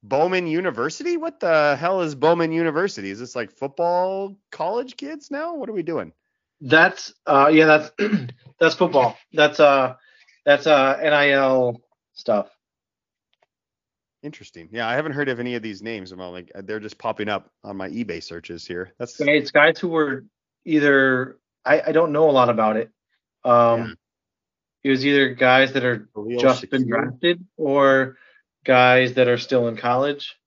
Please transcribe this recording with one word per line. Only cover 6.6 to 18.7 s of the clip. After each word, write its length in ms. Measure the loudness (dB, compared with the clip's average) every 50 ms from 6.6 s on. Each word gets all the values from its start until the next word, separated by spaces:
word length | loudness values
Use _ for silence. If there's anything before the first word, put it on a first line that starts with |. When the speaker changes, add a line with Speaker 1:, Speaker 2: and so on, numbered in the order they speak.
| -4
Speaker 2:
That's, 500 | 2 4 6 6 4 2 -4 -16 -18 _ _ _
uh, 240 | 0 2 4 4 6 6
yeah, 140 | 6 6
that's, 240 | 6 6 4 2 -4 _ -4
<clears throat> 600 | -2 -2 -2 -2 -4 -6 -14 _ _ -20 _ _
that's 160 | 0 0 2
football. 420 | 0 -2 2 2 2 0 0 -2 -8 _ _ 0
That's, 260 | 2 2 2 4 4
uh, 360 | 4 6 6 4 2 -2 -4 _ _ _ _ _ _ _ _ _ _
that's, 200 | 2 2 2 4
uh, 320 | 2 4 4 4 2 0 0 0
N 100 | 0 2
I 180 | 2 2 2 2
L 500 | 2 2 2 2 2 0 0 -4 -6 _ _ _ _ _ _ _
stuff. 340 | -12 -4 -2 -2 -2 -2 -6 _ _ _ _ _ _ _ _ _ _ _ _ _ _ _ _ _ _ _ _ _ _ _ _ _ _ _ _ _ _ _ _ _ _ -18
Speaker 1:
Interesting. 480 | -18 -16 -16 -20 -20 _ -20 -20 -14 -10
Yeah, 160 | -6 -4 -4
I 60 | -2
haven't 180 | -4 -4 -4 -4
heard 160 | -4 -4 -4
of 100 | -4 -6
any 160 | -6 -6 -8
of 80 | -8 -8
these 200 | -10 -12 -10 -12
names. 300 | -12 -10 -10 -12 -14 -16
I'm 80 | -14 -14
all 100 | -14 -14
like, 180 | -16 -18 _ -18
they're 260 | -20 -12 -10 -10 -10
just 160 | -10 -14 -18
popping 320 | _ -8 -8 -6 -6 -6 -6
up 220 | -6 -8 -8 _ _ _ _
on 140 | -16 -12
my 140 | -12 -12 -10
eBay 320 | -8 -10 -8 -8 -10 -12 -12
searches 440 | -14 -16 -16 -14 -14 -16 -16 -14
here. 280 | -12